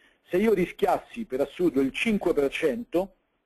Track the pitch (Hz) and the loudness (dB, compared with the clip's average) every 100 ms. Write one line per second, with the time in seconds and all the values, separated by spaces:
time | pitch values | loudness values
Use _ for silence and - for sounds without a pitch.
0 | _ _ _ 180 226 190 175 - 185 151 | _ _ _ 0 2 2 0 0 0 0
1 | - 117 110 127 139 - 113 131 135 - | -2 -12 -6 -4 -4 0 0 2 0 0
2 | 233 202 175 143 139 - 156 117 - 170 | 0 0 0 0 0 0 -2 -2 -4 -4
3 | 196 _ _ _ | -4 _ _ _